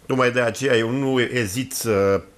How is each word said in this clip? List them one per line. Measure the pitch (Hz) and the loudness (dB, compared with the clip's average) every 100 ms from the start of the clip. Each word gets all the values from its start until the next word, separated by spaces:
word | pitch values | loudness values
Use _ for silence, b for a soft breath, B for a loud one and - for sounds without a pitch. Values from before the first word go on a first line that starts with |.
| - | -4
tocmai | 131 123 | 0 2
de | 123 | 2
aceea | 120 98 135 120 | 0 0 0 2
eu | 113 | 2
nu | 131 135 131 | -2 0 0
ezit | 117 123 104 110 131 | 0 0 -2 -4 -6
să | - 117 101 98 98 - | -6 0 2 2 0 -2